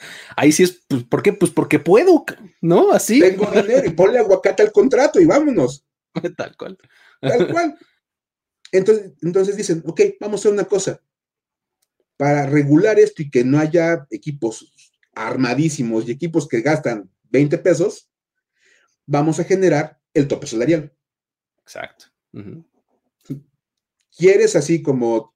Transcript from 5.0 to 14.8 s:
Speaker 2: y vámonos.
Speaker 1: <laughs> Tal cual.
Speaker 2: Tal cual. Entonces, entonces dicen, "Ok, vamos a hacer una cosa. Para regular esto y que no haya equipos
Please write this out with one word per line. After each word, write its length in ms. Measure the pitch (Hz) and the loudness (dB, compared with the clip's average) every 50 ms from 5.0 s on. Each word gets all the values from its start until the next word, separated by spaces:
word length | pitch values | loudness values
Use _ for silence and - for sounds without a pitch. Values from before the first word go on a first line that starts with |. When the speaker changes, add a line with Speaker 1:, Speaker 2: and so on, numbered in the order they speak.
| 277 294 - 415 | 0 2 4 4
Speaker 2:
y 40 | 349 | 4
vámonos. 600 | 311 202 285 311 294 254 190 131 123 139 - _ _ _ _ _ _ _ | 4 4 2 2 0 0 0 -2 -2 -4 -8 _ _ _ _ _ _ _
Speaker 1:
<laughs> 240 | - - 170 175 - | -8 -8 -8 -8 -10
Tal 180 | 117 - _ _ | -12 -12 _ _
cual. 200 | - - 190 _ _ _ _ _ _ _ _ _ | -18 -18 -18 _ _ _ _ _ _ _ _ _
Speaker 2:
Tal 260 | - 135 - - - - | -4 -2 0 0 0 0
cual. 280 | - 339 339 320 - _ _ _ _ _ _ _ _ _ _ _ _ _ _ _ _ _ _ - | 0 -2 -2 -2 -4 _ _ _ _ _ _ _ _ _ _ _ _ _ _ _ _ _ _ -2
Entonces, 420 | - 190 190 208 214 214 202 185 143 _ - | -2 0 2 2 2 0 0 -10 -18 _ -8
entonces 320 | 170 180 190 190 196 202 202 | -4 0 0 0 0 -2 -6
dicen, 240 | 202 - 180 165 156 | -4 -4 -4 -4 -4
"Ok, 160 | 147 165 - 202 196 202 _ | -10 -2 0 0 0 0 _
vamos 200 | 208 208 214 196 | -10 -8 -8 -2
a 20 | |
hacer 100 | - 214 | -2 -2
una 140 | 208 208 190 | 0 0 -2
cosa. 360 | 196 202 190 - - 117 - _ _ _ _ _ _ _ _ _ _ _ _ _ _ _ _ _ _ _ _ _ _ _ _ | -2 -4 -4 -4 -6 -10 -10 _ _ _ _ _ _ _ _ _ _ _ _ _ _ _ _ _ _ _ _ _ _ _ _
Para 280 | 139 143 143 147 147 | 0 0 0 0 0
regular 540 | 135 139 151 143 139 147 156 190 220 214 208 | 0 0 0 2 4 4 4 4 4 4 4
esto 240 | 214 208 - - 156 | 2 2 2 -8 -12
y 80 | 143 | -2
que 120 | - 123 123 | 0 0 2
no 140 | 131 139 151 | 2 2 0
haya 480 | 156 156 156 170 165 165 170 165 - _ | 0 0 0 0 0 0 -2 -4 -6 _
equipos 600 | - 156 _ 156 143 143 - 113 110 - - _ _ _ | -16 -14 _ -12 -10 -8 -8 -8 -8 -10 -20 _ _ _